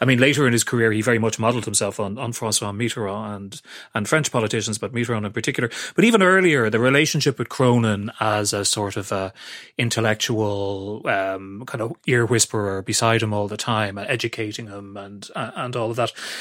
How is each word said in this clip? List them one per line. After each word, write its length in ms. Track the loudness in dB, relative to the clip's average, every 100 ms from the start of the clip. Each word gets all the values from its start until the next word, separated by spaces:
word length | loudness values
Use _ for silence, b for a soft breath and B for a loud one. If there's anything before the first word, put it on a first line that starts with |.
I 40 |
mean, 160 | 2 6
later 260 | 6 6 4
in 60 |
his 100 | 2
career, 300 | 2 2 2
he 100 | 2
very 160 | 2 2
much 220 | 2 0
modelled 240 | 0 0
himself 340 | -2 -2 -2 -4
on, 200 | -6 -6
on 140 | -8
François 400 | -6 -2 -2 -4
Mitterrand 640 | -4 -4 -2 -4 -4 -6
and, 280 | -10 -12 -16 B B B
and 140 | -6 2
French 220 | 2 2
politicians, 480 | 0 0 -2 -2 -4
but 140 | -6
Mitterrand 340 | -4 -2 -2 -2
in 60 |
particular. 380 | -4 -4 -2 -4 B B 4
But 80 |
even 180 | 6 6
earlier, 480 | 6 6 6 4 4
the 80 | 4
relationship 580 | 4 4 4 2 0 0
with 120 | -6
Cronin 640 | 2 4 6 4 0 -4 -2
as 320 | 0 0 0
a 120 | 0
sort 320 | -2 0 -2 -4
of 140 | -4
a 220 | -4 -4 -8 B B B -4
intellectual, 1300 | -2 2 0 0 0 0 0 -2 -4 -4 -8 -6 -2
um, 560 | 0 0 -4 -8 -12 -10
kind 160 | -6
of 120 | -6 -6 0
ear 180 | 2
whisperer 560 | 4 2 2 0 -2 -2
beside 420 | -2 2 4 4
him 100 | 2
all 140 | -2 -2
the 80 | -4
time, 420 | -2 0 0 -4
educating 720 | -4 -4 -4 -4 -8 -8 -12
him 280 | -12 -14 -14
and, 320 | -14 -16 -12
uh, 160 | -8 -8 -6
and 180 | -6
all 160 | -4 -4
of 60 | -2
that. 160 | -2 -4 B B